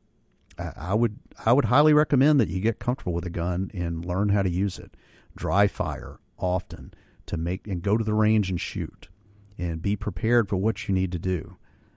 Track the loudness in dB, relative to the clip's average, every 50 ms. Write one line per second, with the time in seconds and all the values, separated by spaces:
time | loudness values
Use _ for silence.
0 | _ _ _ _ _ _ _ _ _ _ -12 -8 -8 -8 -8 -8 -4 -2 0 0
1 | 0 0 -2 -6 -14 _ -20 -4 0 2 2 2 2 2 2 4 4 6 6 4
2 | 4 4 4 4 4 4 4 4 2 2 0 0 0 0 -2 0 -2 -4 -4 -2
3 | -4 -4 -4 -2 -4 -4 -4 -2 -2 -2 -2 -2 -4 -4 -4 -4 -4 -2 -4 -4
4 | -4 -4 -2 0 2 2 2 2 2 2 0 0 0 -2 -2 -6 -12 -16 -18 -20
5 | _ _ _ -20 _ -20 -12 -6 -4 0 2 2 2 2 2 -2 -4 -4 -4 -6
6 | -8 -12 -14 -16 _ _ _ -4 -2 0 0 -2 -2 -6 -10 -10 -10 -14 -16 -20
7 | _ _ _ -20 -8 -6 -4 -2 0 -2 -2 -2 -4 -4 -4 -2 0 0 0 2
8 | 0 0 2 4 4 4 4 4 2 2 -2 -4 -4 -6 -6 -6 -6 -6 -8 _
9 | -20 -20 -20 _ _ _ _ _ -20 -18 -8 -6 -4 -4 -4 -2 -2 -2 -2 -2
10 | -2 -4 -4 -2 0 2 2 2 2 2 0 0 0 0 -2 -2 -2 0 0 0
11 | 0 0 -2 -2 -2 -2 -2 -2 -4 -8 -14 -18 _ _ _ _ _ _ _